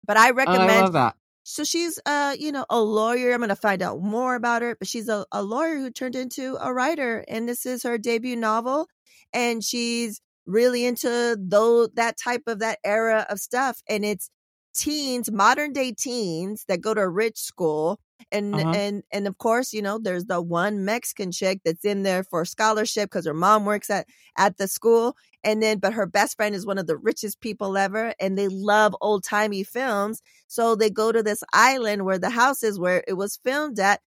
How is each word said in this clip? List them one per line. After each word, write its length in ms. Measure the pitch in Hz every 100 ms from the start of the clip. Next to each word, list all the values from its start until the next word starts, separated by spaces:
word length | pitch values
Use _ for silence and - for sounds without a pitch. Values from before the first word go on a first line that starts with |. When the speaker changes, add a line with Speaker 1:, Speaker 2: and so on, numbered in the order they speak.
| -
Speaker 1:
But 100 | 208
I 140 | 233 247 269
Speaker 2:
Oh, 100 | 190
I 120 | 185
Speaker 1:
recommend 140 | 214
Speaker 2:
love 120 | 190
that. 240 | 160 120 - _ _ -
Speaker 1:
So 180 | - 294
she's, 340 | 330 339 - -
uh, 280 | 294 285 277
you 120 | 302
know, 120 | 285 -
a 100 | 233
lawyer. 520 | 214 214 220 240 247
I'm 80 | 247
gonna 140 | 233 196
find 240 | 214 190
out 180 | 180 110
more 340 | 196 220 254 247
about 260 | 240 233
her, 120 | 240 220
but 80 | 190
she's 200 | 240 220
a, 160 | 208 185
a 100 | 202
lawyer 340 | 202 233 330 302
who 140 | 262
turned 240 | - 262 254
into 400 | 254 - 262 262
a 120 | -
writer. 520 | 254 262 320 254 220 -
And 200 | 226 233
this 160 | 240 247
is 160 | 247
her 140 | 247 233
debut 360 | 233 233 247 233
novel. 500 | 226 220 233 277 330 _ _ _ _
And 300 | 233 240 226
she's 580 | 208 240 233 233 233 208 _ _ -
really 380 | 202 247 247 247
into 520 | 240 254 240 240 226
tho-, 480 | 185 202 226 233 226 -
that 220 | 233 -
type 260 | - 247 233
of, 120 | 214
that 180 | 226 - -
era 400 | 214 226 220 -
of 100 | 202
stuff. 400 | - 247 262 233 -
And 160 | 214 208
it's 240 | 202 - _ _ _ _ -
teens, 560 | - 302 277 247 196
modern 420 | 202 208 262 294
day 200 | 277 262
teens 720 | 214 285 240 196 160 185 214 -
that 120 | 180
go 120 | 214 214
to 60 |
a 80 | 190
rich 300 | 175 226 -
school. 600 | - - 170 151 160 202 _ _ -
And, 220 | 208 208
Speaker 2:
Uh-huh. 260 | 156 156 196
Speaker 1:
and, 220 | 202 208 -
and 140 | 202 202
of 100 | 190
course, 340 | 233 233 262
you 80 | 214
know, 160 | 202 220
there's 260 | 214 180 185
the 140 | 175
one 440 | 170 170 190 208 196
Mexican 460 | 233 - - 190
chick 280 | 170 190 190 165
that's 200 | 170 208
in 180 | 202
there 200 | 196 185
for 220 | 190 175 175
scholarship 640 | - 220 214 214 - 202
'cause 140 | 202 160
her 60 | 151
mom 300 | 180 214 202
works 240 | 208 -
at, 160 | 202 - _ _ -
at 200 | 196 190
the 100 | 196
school. 480 | - 226 233 233 - _ _
And 200 | 202 214
then, 160 | 220 214
but 140 | 190
her 140 | 220 190
best 300 | 202 226 -
friend 180 | 214 202
is 100 | 196
one 120 | 196
of 80 | 165
the 100 | 151
richest 440 | 220 247 214 -
people 360 | 226 208 196 196
ever. 360 | 196 208 226 -
And 160 | 190 190
they 120 | 202
love 460 | 190 208 214 214 185
old 220 | 208 208 -
timey 380 | 214 214 202
films. 580 | 196 233 262 202 208 226 _ _ _
So 280 | - 233 220
they 140 | 214
go 200 | 202 220
to 100 | 226
this 200 | 214 214 -
island 520 | 185 240 262 220 208 190
where 140 | 190
the 120 | 185
house 320 | 240 254 269
is 160 | 226 202
where 240 | 180 180 -
it 80 | 185
was 220 | 202 -
filmed 360 | 247 277 302 208
at. 220 | 190 196